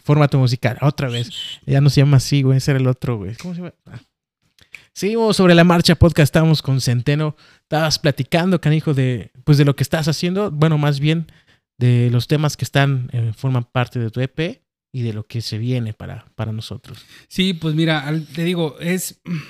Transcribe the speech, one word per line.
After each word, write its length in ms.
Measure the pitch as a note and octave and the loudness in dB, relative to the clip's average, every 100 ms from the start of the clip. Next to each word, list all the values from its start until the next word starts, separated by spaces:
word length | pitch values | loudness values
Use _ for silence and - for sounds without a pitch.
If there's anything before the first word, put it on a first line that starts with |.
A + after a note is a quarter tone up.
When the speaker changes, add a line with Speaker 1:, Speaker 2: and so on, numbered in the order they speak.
Speaker 1:
formato 340 | - D3 C#3+ C#3+ | 0 2 2 2
musical, 400 | B2+ - A#2+ A2+ | 0 0 -4 0
otra 260 | C#3 - C#3 | -2 -2 -4
vez. 220 | A#2+ A#2+ - - - - | -4 -8 -10 -16 -12 -2
Ya 140 | C#3 | 2
no 100 | C#3+ | 4
se 100 | C#3 | 4
llama 180 | C#3 C#3 | 4 4
así, 240 | - C#3+ | 4 0
güey, 160 | C3 C3 | 2 2
ese 120 | - | 0
era 100 | C3+ | 0
el 60 | B2+ | 0
otro, 300 | B2+ - A2+ | -2 -6 -6
güey. 180 | F#2+ | -8
¿Cómo 200 | A2+ F3+ | -12 -12
se 60 | F3 | -12
llama? 140 | F3 - - | -14 -18 -20
Ah. 140 | A#2+ - _ _ _ _ _ _ - _ | -20 -20 _ _ _ _ _ _ -20 _
Seguimos 440 | - F#3+ A3+ A3 G3 | -6 -4 0 2 4
sobre 200 | F#3 E3+ | 6 8
la 80 | |
marcha 320 | F3 F3 - D#3+ | 6 4 4 4
podcast, 320 | E3+ D#3+ D3 | 4 4 2
estamos 340 | E3 D#3+ D3+ | 4 4 2
con 180 | - C3+ | 0 -2
Centeno. 540 | B2+ A#2+ A#2+ D3 D#3 - _ _ | 0 -2 0 -2 -4 -8 _ _
Estabas 360 | _ D3+ D#3+ - | _ -2 -2 0
platicando, 600 | D3+ C3+ C3 E3+ F3+ F3 | 0 -2 -2 0 2 0
canijo, 340 | D3 D#3 D#3+ | 2 0 0
de, 380 | C3+ B2+ A#2+ - - | 0 0 -4 -8 -6
pues, 160 | - C#3+ | 2 4
de 60 | |
lo 100 | C#3+ | 4
que 80 | C#3 | 2
estás 240 | C3+ D#3+ D#3 | -2 -2 -2
haciendo, 460 | D3 F3 F#3 G#3 | -2 -2 -2 -4
bueno, 260 | D3+ D#3+ D3+ | 0 2 2
más 220 | D3 C#3+ | 0 0
bien 260 | D3 E3 D#3 _ _ _ _ - | 0 -2 -4 _ _ _ _ -2
de 320 | B2 A#2+ A#2+ | 2 2 2
los 180 | A#2+ - | 0 0
temas 280 | D3+ D3+ - | -2 -2 -4
que 80 | |
están, 460 | C3 C#3 C#3 C3+ B2 | -4 0 0 -2 -4
eh, 200 | A#2+ A#2 | -6 -6
forman 300 | G#2+ C3 B2+ | -4 -4 -4
parte 340 | A#2+ C3 A#2+ B2+ | -4 -4 -4 -4
de 120 | A2+ | -6
tu 100 | B2 | -4
E 80 | C3 | -6
P 340 | - E3 C4 _ _ _ | -6 -8 -8 _ _ _
y 100 | C3 | -8
de 100 | A#2 | -6
lo 140 | G#2+ - | -6 -8
que 140 | A#2 | -10
se 180 | - G#2+ | -8 -6
viene 340 | A#2+ B2+ A2+ | -4 -4 -6
para, 340 | G#2+ F#2 F#2+ - - | -10 -14 -16 -16 -10
para 160 | A2 | -8
nosotros. 520 | A2 - - - - - - _ | -8 -10 -14 -16 -20 -20 -20 _
Speaker 2:
Sí, 260 | - F#3+ | -4 -2
pues 220 | E3+ D#3+ | -2 -4
mira, 320 | D3+ E3 D#3 C#3 | -2 0 -2 -4
al, 200 | D#3+ D3 | -6 -8
te 180 | C#3 | -6
digo, 340 | E3+ F3 D#3 - | -4 -2 -4 -6
es 420 | E3+ F#3 - - - E3 - | -6 -6 -6 -14 -10 -10 -10